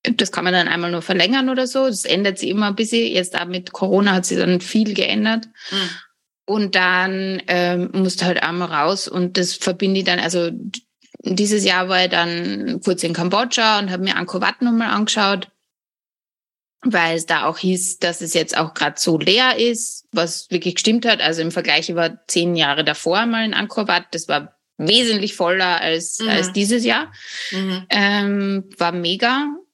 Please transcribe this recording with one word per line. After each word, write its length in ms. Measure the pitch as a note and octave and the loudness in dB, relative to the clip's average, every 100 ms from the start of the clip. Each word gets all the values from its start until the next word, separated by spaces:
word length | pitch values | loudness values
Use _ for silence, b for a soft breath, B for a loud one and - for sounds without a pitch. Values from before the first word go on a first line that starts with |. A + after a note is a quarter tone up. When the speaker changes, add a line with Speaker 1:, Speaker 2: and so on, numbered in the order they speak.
| - | -4
Speaker 1:
Das 220 | A#3 G3 | -2 -2
kann 140 | - | 0
man 80 | F3 | 0
dann 160 | F3+ E3 | 2 0
einmal 240 | E3+ E3+ | -2 -2
nur 100 | F3 | -4
verlängern 460 | E3 F#3 F3+ C4 C4 | -2 0 2 2 0
oder 180 | C4 B3+ | -2 -2
so. 200 | C4+ C4 | 0 0
Das 180 | G3 | -2
ändert 340 | - F3+ G3+ F#3+ | 0 0 0 -2
sich 100 | - | -2
immer 180 | G3+ G#3 | 0 0
ein 80 | G3+ | 0
bisschen. 360 | A3 A#3 A3+ | 0 0 0
Jetzt 240 | F#3 F3+ - | -2 -2 -4
auch 100 | F3 | -4
mit 260 | F#3 F3+ | -8 -8
Corona 400 | - F#3+ F#3+ G3+ | -4 2 4 4
hat 140 | F#3 F#3 | 2 0
sich 120 | F3 | 0
dann 220 | F3 F3+ | 2 0
viel 340 | - G#3+ G#3+ | 0 0 0
geändert. 520 | G3 - G#3 G#3+ A3+ - B B | 0 0 2 0 0 -4 B B
Speaker 2:
Mhm. 180 | G3 F#3 F3 B _ _ _ - | -6 -6 -8 B _ _ _ -2
Speaker 1:
Und 260 | G#3+ G3 F#3 | 0 2 2
dann, 680 | F#3 F3+ F#3+ F#3+ F#3+ F#3+ - | 4 2 0 -2 -2 -4 0
ähm, 420 | F3+ F3 F3+ F3+ | 0 2 0 0
musst 280 | F#3+ F#3 - | 0 0 0
du 60 | F3+ | 0
halt 140 | E3+ | 0
einmal 280 | D#3 F3 E3+ | -2 -2 -2
raus 360 | D#3 D#3 G3 - | 0 0 0 -4
und 280 | F#3 F3+ F#3 | -4 -2 0
das 180 | F3+ | -2
verbinde 440 | - - F3+ G3 F#3+ | -2 -4 0 0 2
ich 60 | F3+ | 0
dann, 140 | F3+ | 0
also 300 | E3 F3 E3+ - - - _ _ _ - | 0 0 -2 -4 -10 -12 _ _ _ -10
dieses 420 | - F#3 G#3 G#3 | -2 0 2 2
Jahr 240 | G3 F#3 F#3 | 2 0 2
war 160 | F#3 | 2
ich 60 | F3+ | 2
dann 680 | E3+ E3+ E3+ F3 G3+ - F#3 | 2 0 -2 -4 -4 -4 -2
kurz 180 | - F3 | -2 0
in 100 | E3+ | -2
Kambodscha 680 | E3 F3 G3 B3 A#3+ A3 G#3 | -2 0 0 0 2 2 2
und 120 | G3+ | 0
hab 100 | F#3 | -2
mir 160 | F#3+ - | 0 -2
Angkor 240 | F3+ F#3 | -2 -2
Wat 220 | G3 - | -2 0
nochmal 280 | A#3+ A3+ A3+ | 0 2 2
angeschaut, 580 | G#3 G#3+ A3 G3 G3+ - _ _ _ _ _ _ _ _ _ _ _ _ _ | 0 0 2 2 0 -6 _ _ _ _ _ _ _ _ _ _ _ _ _
weil 340 | C4 G3 E3 E3 | 0 2 2 0
es 100 | E3 | 0
da 200 | D#3 C3 | 0 0
auch 120 | E3 | 0
hieß, 400 | F#3 F#3 F#3 - | 0 0 -2 -2
dass 220 | F3+ E3+ | -2 -2
es 140 | E3 | -2
jetzt 220 | E3 D#3+ - | -2 0 -2
auch 180 | D#3+ | -2
grad 240 | - D3+ D3+ | -2 -2 0
so 180 | - D#3+ | 0 2
leer 380 | D#3 G#3+ B3+ A#3+ | 4 4 4 2
ist, 480 | A#3 A3+ - - _ | 0 0 -6 -10 _
was 380 | - E3 - - | -2 -2 -4 -4
wirklich 260 | F3+ F3+ F3 | -2 -2 0
gestimmt 280 | G#3+ A3+ A#3 | 2 2 2
hat. 140 | G#3+ | 2
Also 220 | D3+ D#3+ | 0 0
im 80 | D#3+ | -2
Vergleich, 380 | F3 E3 D3+ E3 | -2 0 0 0
ich 60 | E3+ | 0
war 300 | E3 - - | 0 -2 -2
zehn 260 | F3 F3 | 0 2
Jahre 300 | E3+ D3 C#3+ | 2 2 2
davor 420 | D3+ D3+ E3 F#3+ A#3 | 0 0 0 2 2
mal 180 | A3+ | 0
in 100 | A3 | -2
Angkor 340 | - G#3 - G3+ | -2 -4 -4 0
Wat, 160 | F3 - | 0 0
das 160 | E3 - | -10 -2
war 280 | D3 D3 _ _ - | -2 -4 _ _ -4
wesentlich 560 | D#3 A3+ A#3 G#3 G#3 | 4 4 4 0 -2
voller 460 | - F3 F#3 F#3 E3+ | 0 0 2 2 2
als, 400 | D#3+ E3 E3 - | 0 -2 -4 -6
Speaker 2:
Mhm. 80 | A3 | 0
Speaker 1:
als 240 | D#3+ F3+ | 0 0
dieses 320 | F#3+ G3+ A#3+ | 0 0 2
Jahr. 260 | A#3 A#3 D#4+ B B B B | 2 0 -2 B B B B
Speaker 2:
Mhm. 360 | F#3+ F#3+ F#3 F#3 | -4 -4 -6 -2
Speaker 1:
Ähm, 720 | G3+ G3+ G3+ G3+ G3+ G3 G3 F#3+ - | 2 4 2 2 0 0 -2 -6 -2
war 140 | E3+ | -2
mega. 560 | F3 E3+ G3 A#3+ C4+ D4 D#4 _ | 0 -2 0 0 2 -2 -6 _